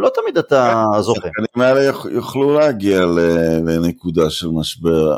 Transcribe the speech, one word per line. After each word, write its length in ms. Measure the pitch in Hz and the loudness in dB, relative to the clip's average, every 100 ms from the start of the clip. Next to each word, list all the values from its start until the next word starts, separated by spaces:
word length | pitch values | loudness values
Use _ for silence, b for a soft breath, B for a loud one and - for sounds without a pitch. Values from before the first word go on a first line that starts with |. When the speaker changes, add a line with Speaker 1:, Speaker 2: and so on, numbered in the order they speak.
Speaker 1:
לא 100 | 226 | -2
תמיד 240 | 262 440 170 | -2 -2 -4
אתה 460 | - 135 120 113 110 | 0 2 2 2 2
Speaker 2:
כן, 80 | 104 | 0
Speaker 1:
זוכה. 180 | 101 107 | 0 -2
Speaker 2:
השחקנים 460 | 90 107 113 120 127 | -4 -8 -6 0 2
האלה 240 | 135 139 | 2 0
יוכ-, 180 | - - | -2 -6
יוכלו 480 | 117 113 135 143 147 | -6 -4 -2 0 2
להגיע 420 | 151 110 98 95 | 2 0 0 2
ל-, 720 | 87 85 85 85 82 82 82 | 2 2 2 2 2 0 0
לנקודה 600 | 82 85 - 87 82 78 | 0 -2 -4 -4 0 0
של 180 | - 85 | -2 -4
משבר. 680 | 80 78 - 82 80 78 | -4 -6 -4 -2 0 0